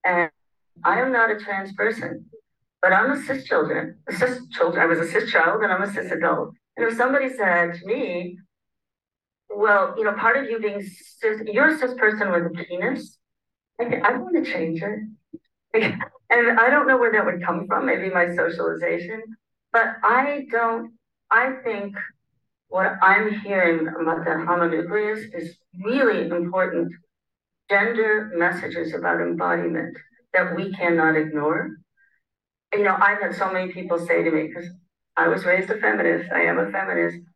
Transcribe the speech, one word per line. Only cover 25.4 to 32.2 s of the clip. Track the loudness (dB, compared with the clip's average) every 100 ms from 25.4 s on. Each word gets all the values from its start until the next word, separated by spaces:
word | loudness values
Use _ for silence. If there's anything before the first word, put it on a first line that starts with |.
| -12 -16 _ -10
really | -2 2 2 2 -2
important | -2 -2 0 0 0 -4 -6 _ _ _ _ _ _ _
gender | 2 2 2 2 2 0
messages | 0 0 0 -6 -6 -6
about | -4 -2 0
embodiment | -2 -2 0 0 0 -4 -6 -12 -20 _ _
that | 0 0 -2
we | -6
cannot | -2 0 2 4
ignore. | 2 0 -2 0 -2 -4 -10 _ _ _ _